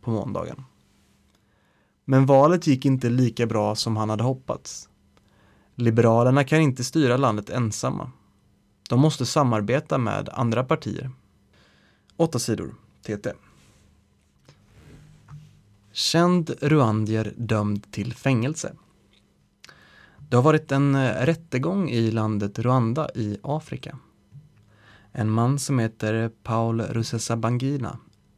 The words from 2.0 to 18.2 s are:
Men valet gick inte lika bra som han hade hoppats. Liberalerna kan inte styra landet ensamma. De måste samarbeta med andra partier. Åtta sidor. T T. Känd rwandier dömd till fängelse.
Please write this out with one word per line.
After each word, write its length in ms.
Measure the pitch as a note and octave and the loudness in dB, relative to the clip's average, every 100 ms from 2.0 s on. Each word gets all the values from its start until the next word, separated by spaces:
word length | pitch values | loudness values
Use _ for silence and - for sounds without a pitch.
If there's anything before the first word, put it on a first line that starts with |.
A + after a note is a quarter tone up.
Men 220 | - C3+ C3+ | 0 4 6
valet 400 | C3+ D3 F3 E3 | 6 6 4 2
gick 180 | C3 | 0
inte 240 | C#3 C3 B2 | 2 0 2
lika 380 | B2 B2 - A#2 | 2 2 0 -2
bra 280 | A2 G#2 | 0 0
som 220 | G#2+ - A2 | -2 -2 -2
han 140 | G#2+ | -2
hade 140 | G#2+ | -2
hoppats. 640 | A#2+ C3 - - - - - _ _ _ _ _ _ _ _ | -2 -4 -6 -10 -12 -18 -20 _ _ _ _ _ _ _ _
Liberalerna 680 | - A#2 A2+ A#2 A2+ B2 C3+ | -2 2 4 6 6 4 4
kan 160 | C3 D#3 | 4 2
inte 240 | D#3 B2+ | 2 0
styra 320 | B2+ E3 C3+ B2 | -2 0 2 2
landet 340 | C3+ G#2 G#2 | 0 0 -4
ensamma. 600 | B2 A#2 G#2+ B2+ G2 B2+ - _ _ _ _ _ _ - | -4 -4 -4 -6 -6 -10 -16 _ _ _ _ _ _ -2
De 120 | A#2+ | 4
måste 260 | D3+ D3 A#2+ | 4 2 -2
samarbeta 720 | D#3+ C3+ A2+ G#2 C3 D#3+ C#3+ | 0 2 2 0 -2 0 -2
med 300 | A2+ G2+ G2+ | -2 -4 -6
andra 360 | - A#2+ A2+ | -4 -2 0
partier. 460 | B2+ D#3+ - - C3 - _ _ _ _ _ _ _ _ _ - | 0 -2 -4 -8 -10 -14 _ _ _ _ _ _ _ _ _ -2
Åtta 220 | E3 B2+ | -2 -2
sidor. 360 | - G#2+ D#2+ - _ _ - | -4 -4 -6 -14 _ _ -10
T 100 | G#2 | -8
T. 160 | - - _ _ _ _ _ _ _ _ _ _ _ _ _ - - - - - - - - _ _ _ _ | -8 -10 _ _ _ _ _ _ _ _ _ _ _ _ _ -20 -20 -20 -20 -20 -20 -20 -20 _ _ _ _
Känd 580 | - - D#3+ F3 F3+ D#3+ B2 | -6 0 2 4 2 0 -4
rwandier 720 | D3 D#3 A#2 G#2+ G#2+ A2 A2 - | 2 4 4 2 0 -2 -4 -6
dömd 560 | A2+ A2 G#2 G#2 - | -2 -2 -2 -4 -8
till 220 | - G#2 | -8 -8
fängelse. 600 | - | -4